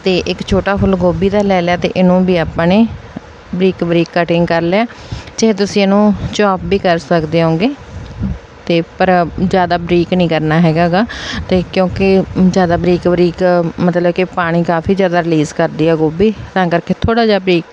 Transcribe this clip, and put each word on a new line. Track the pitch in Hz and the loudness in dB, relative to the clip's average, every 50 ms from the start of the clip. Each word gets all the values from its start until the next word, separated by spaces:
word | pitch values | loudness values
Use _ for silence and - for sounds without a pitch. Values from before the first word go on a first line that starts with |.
| - | 0
ਤੇ | 196 185 170 | 0 0 0
ਇੱਕ | - - 180 - - | -2 -4 -6 -6 -4
ਛੋਟਾ | - 202 190 180 196 202 | -2 -2 0 0 0 0
ਫੁੱਲ | 196 196 196 190 | 0 2 0 0
ਗੋਭੀ | 180 180 180 165 160 190 196 | 2 0 0 0 0 -2 0
ਦਾ | 190 208 | 0 0
ਲੈ | 202 196 190 180 | 0 2 0 0
ਲਿਆ | 170 175 180 | 0 0 -2
ਤੇ | 175 - 175 - | -2 -2 -2 0
ਇਹਨੂੰ | - 185 180 180 185 185 | 2 2 4 4 2 2
ਵੀ | 185 185 | 2 0
ਆਪਾਂ | 170 156 - - - 170 | 0 -2 -2 -2 -2 0
ਨੇ | 175 185 214 233 220 - - - - - - - - - - - - - | 2 4 4 2 2 -2 -12 -16 -16 -16 -18 -18 -18 -20 -20 -14 -10 -4
ਬਰੀਕ | 180 190 190 180 - 180 | 0 0 0 0 -2 -4
ਬਰੀਕ | 170 170 170 165 - - | 0 0 0 0 0 -2
ਕਟਿੰਗ | 180 170 165 170 170 170 | -2 0 0 0 0 2
ਕਰ | 170 170 165 | 0 0 0
ਲਿਆ। | 170 170 180 208 240 240 - - - - - - - - - | 0 0 0 0 -2 -2 -6 -18 -14 -14 -14 -14 -14 -14 -4
ਚਾਹੇ | - 226 226 | 0 0 0
ਤੁਸੀਂ | 208 190 202 196 - 208 | 2 0 -2 -2 0 0
ਇਹਨੂੰ | 196 190 196 208 208 208 196 185 185 - - | 2 4 4 4 4 2 2 0 -4 -6 -2
ਚੌਪ | - 208 202 190 180 175 | 0 0 0 0 -2 -2
ਵੀ | 175 196 196 | -2 -2 0
ਕਰ | 202 185 170 170 | 0 0 0 0
ਸਕਦੇ | - - 175 170 156 151 160 165 | 0 0 0 0 0 0 0 0
ਹੋਗੇ, | 165 165 160 160 196 269 285 - - - - - - - - - - - - - - - - - - | 2 2 0 0 0 -2 -4 -6 -14 -18 -16 -16 -16 -16 -10 -8 -6 -6 -6 -8 -12 -20 -20 -14 -4
ਤੇ | - 170 170 165 - - - | -2 0 0 0 -4 -2 -2
ਪਰ | 190 185 185 180 170 147 - - | 2 2 4 2 2 0 -2 -2
ਜ਼ਿਆਦਾ | 180 180 196 190 180 165 175 175 | -2 0 2 2 2 0 0 -4
ਬਰੀਕ | 170 165 175 175 170 - 180 | 0 0 0 0 2 0 0
ਨਹੀਂ | 180 180 165 | 0 0 0
ਕਰਨਾ | 165 156 156 156 156 165 | 0 0 0 0 2 2
ਹੈਗਾ | 175 165 156 165 175 170 | 2 2 2 2 0 2
ਗਾ। | 165 185 240 233 - - - - - 220 - - | 2 0 0 -2 -6 -12 -12 -10 -8 -10 -4 -2
ਤੇ | 185 185 170 - | -2 -2 -2 -2
ਕਿਉਂਕਿ | - 190 185 180 - - 190 190 190 190 170 - - 160 | -2 -2 -2 -2 -2 -2 0 2 2 2 0 -2 0 2
ਜ਼ਿਆਦਾ | 185 185 175 196 185 165 170 | 2 2 4 2 2 2 0
ਬਰੀਕ | 165 170 180 180 165 - 175 | 0 2 0 0 0 2 0
ਬਰੀਕ, | 180 170 180 175 165 - 185 180 175 175 170 165 - - | 2 2 2 0 0 0 0 2 2 2 0 -2 -2 -2
ਮਤਲਬ | 185 180 170 175 175 175 | -2 0 0 0 0 0
ਕਿ | 170 - 185 | 0 0 -4
ਪਾਣੀ | 175 - 185 175 165 165 175 | -2 -2 -4 -2 0 0 0
ਕਾਫੀ | 170 175 170 165 160 - 196 | 0 0 -2 -2 0 -2 0
ਜ਼ਿਆਦਾ | 185 196 180 170 175 | 0 0 0 0 0
ਰਿਲੀਜ਼ | 165 170 165 156 147 147 - | 0 2 0 0 0 -2 -2
ਕਰਦੀ | - 165 160 - - 156 165 | -2 -2 -2 0 0 0 0
ਆ | 165 | 2
ਗੋਭੀ, | 156 160 156 151 170 202 220 208 - - - - | 2 0 -2 0 2 0 0 0 -2 -12 -6 -4
ਤਾਂ | 190 185 | -2 0
ਕਰਕੇ | 170 175 170 - - 185 - | 0 0 -2 -2 -2 -4 -2
ਥੋੜ੍ਹਾ | - - - 233 226 | 0 0 0 2 2
ਜਿਹਾ | 220 208 196 | 2 0 0
ਬਰੀਕ | 185 185 175 165 156 - | 2 0 0 0 -2 -4